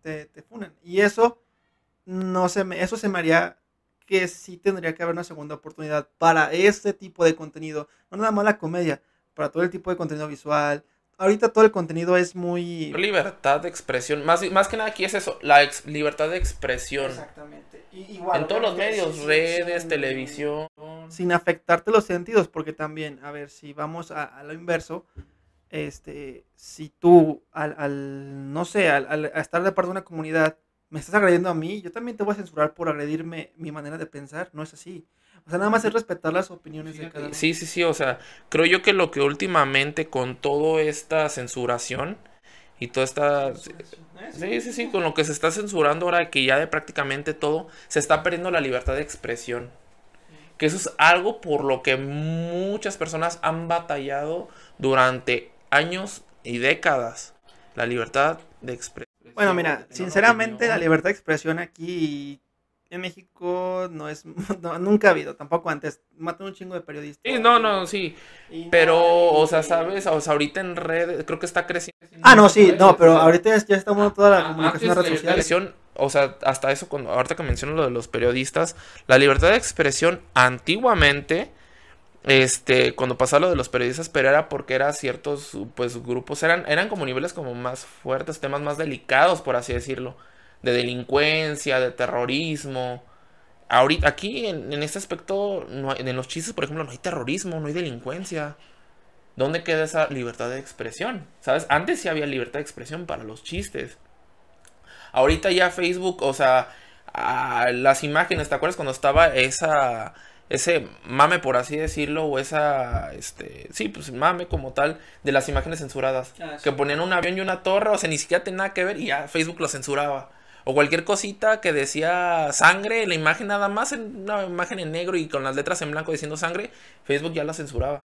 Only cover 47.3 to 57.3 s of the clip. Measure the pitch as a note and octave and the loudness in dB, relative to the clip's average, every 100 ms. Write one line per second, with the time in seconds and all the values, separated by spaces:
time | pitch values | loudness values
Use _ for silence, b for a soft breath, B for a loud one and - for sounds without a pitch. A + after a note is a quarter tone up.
47.3 | D3+ D3 D#3 - B B D#3 D3 D#3 E3+ | -4 -2 -2 -6 B B -4 2 2 2
48.3 | F3 F3+ E3+ C#3 B2 - C#3 D3 - - | -4 -2 -2 -2 -4 -2 -4 -6 -10 -10
49.3 | A#2 - A#2+ B2 - _ _ _ _ b | -10 -6 -8 -8 -20 _ _ _ _ b
50.3 | D#3+ b _ D#3 F3+ - - D#3 F3 F#3+ | -20 b _ -2 -2 -8 4 6 6 2
51.3 | A3 F3 D3 C#3 C3 C3+ C3 C#3 D3 D#3 | -6 -4 -2 0 0 0 -2 -2 -6 -4
52.3 | E3 E3+ F3 F#3+ G#3+ G#3 G3 - D#3+ E3+ | -4 -4 -4 -4 -6 -8 -8 -6 -4 -4
53.3 | E3+ D#3+ E3 E3 E3+ E3+ C#3+ C#3 C#3 D3+ | -2 -4 -4 -2 -4 -4 -8 -6 -6 -6
54.3 | E3+ E3+ B B - C3 C3 B2+ B2+ - | -6 -10 B B -4 2 4 4 2 -2
55.3 | A#2+ - _ _ C#3 D#3+ F#3 G3 - _ | -2 -4 _ _ 2 2 -4 -8 -14 _
56.3 | _ A#2+ A#2+ C3 E3 E3+ C#3 A#2 - - | _ -8 -2 0 0 0 -2 -4 -10 -20